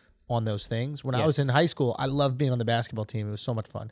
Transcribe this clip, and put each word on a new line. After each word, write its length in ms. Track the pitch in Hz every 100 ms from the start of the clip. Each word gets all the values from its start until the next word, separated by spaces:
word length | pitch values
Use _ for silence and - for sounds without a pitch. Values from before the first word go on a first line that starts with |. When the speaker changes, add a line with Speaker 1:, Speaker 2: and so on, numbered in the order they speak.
| _ _ _
Speaker 1:
on 160 | 120 110
those 220 | 104 -
things? 360 | 113 127 147
When 100 | 131
I 120 | 127 156
was 120 | 147
Speaker 2:
Yes. 60 |
Speaker 1:
in 60 | 139
high 160 | 135 170
school, 320 | - 127 113
I 60 | 135
loved 320 | 139 143 127
being 160 | 143
on 60 | 123
the 60 | 113
basketball 380 | 117 117 110
team. 240 | 104 110 104
It 40 |
was 100 | 104
so 120 | -
much 140 | 113 -
fun. 240 | - 110